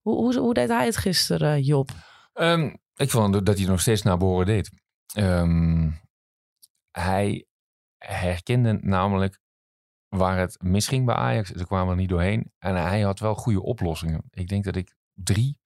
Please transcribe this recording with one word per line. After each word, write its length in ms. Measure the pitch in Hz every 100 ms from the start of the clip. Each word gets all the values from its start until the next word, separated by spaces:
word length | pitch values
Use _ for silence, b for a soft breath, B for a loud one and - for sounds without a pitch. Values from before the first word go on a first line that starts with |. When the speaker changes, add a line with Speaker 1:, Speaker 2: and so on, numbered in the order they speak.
Speaker 1:
Hoe, 160 | 214 233
hoe, 220 | 233 254
hoe 160 | 240
deed 140 | 240 240
hij 180 | 240 240
het 100 | 214
gisteren, 580 | 196 170 - 165 151
eh, 100 | 147 135
Job? 240 | 143 135 B B B B
Speaker 2:
Ehm, 420 | - 165 170 139 - _ -
ik 140 | 139
vond 360 | 117 104 101 98
dat 120 | 95
hij 80 | 92
nog 140 | 92
steeds 220 | 120 87
naar 140 | 101 87
behoren 300 | 95 90 90
deed. 240 | 110 - - _ _ -
Ehm, 760 | 107 95 87 85 85 82 82 78 78 - _ _ _ _ _ _ _ _
hij 560 | - 90 95 101 - - _ _ _ _ _
herkende 800 | - 92 90 87 - 123 117 107
namelijk 580 | - 95 98 98 95 - _ _ _ _ _ _ _
waar 300 | 95 92 92
het 240 | 90 -
misging 440 | 92 98 - 131 123
bij 80 |
Ajax. 360 | - 123 120 98
Ze 160 | 87 90
kwamen 240 | 95 92
er 60 | 90
niet 100 | 92
doorheen. 440 | 87 92 107 - _
En 160 | 95
hij 260 | 92 85 104
had 180 | 101 98
wel 160 | 107
goede 280 | 101 120 98
oplossingen. 600 | - 117 87 82 82 78 -
Ik 180 | - 90
denk 160 | 101
dat 120 | 95 85
ik 180 | 92 _ _
drie, 440 | - 85 101 131 147